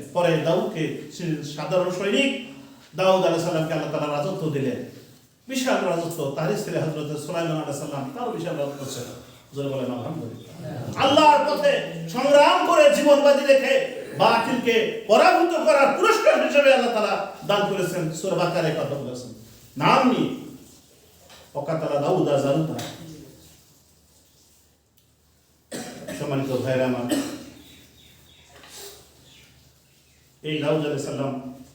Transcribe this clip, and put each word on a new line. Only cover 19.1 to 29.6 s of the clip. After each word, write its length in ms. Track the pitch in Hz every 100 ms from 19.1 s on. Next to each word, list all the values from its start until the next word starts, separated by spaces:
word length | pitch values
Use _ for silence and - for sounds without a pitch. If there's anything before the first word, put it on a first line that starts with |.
| 123 - - - - - 139
নাম 320 | 170 254 247
নিয়ে, 260 | 185 139 127 - - - - _ _ _ _ - - -
"ওয়াকাতালা 460 | 147 143 156 - 143
দাউদা 400 | 147 - 143 139
জালুতা।" 380 | 139 160 156 - - - - - - - - - _ _ _ _ _ _ _ _ _ _ _ _ _ _ _ _ _ _ _ _ _ - - - - -
সম্মানিত 320 | 143 135 131
ভাইরা 340 | 123 127 131
আমার, 320 | 127 123 123 - - - - - - - - _ - _ _ _ _ - - - 403 - - _ - - - _